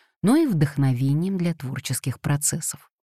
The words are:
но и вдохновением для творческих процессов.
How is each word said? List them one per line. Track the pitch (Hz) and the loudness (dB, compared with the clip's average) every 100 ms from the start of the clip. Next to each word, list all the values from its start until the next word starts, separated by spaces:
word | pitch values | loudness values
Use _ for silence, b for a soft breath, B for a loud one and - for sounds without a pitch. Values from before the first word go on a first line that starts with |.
| b b | b b
но | 180 294 | 4 4
и | 311 | 4
вдохновением | 165 147 - 135 123 135 147 185 190 | 2 2 2 0 2 0 0 0 -2
для | 170 | -2
творческих | 165 131 123 - 127 127 - | -4 -8 -8 -6 -6 -6 -6
процессов. | 143 147 - 160 - - _ _ | -2 -2 -2 -4 -8 -12 _ _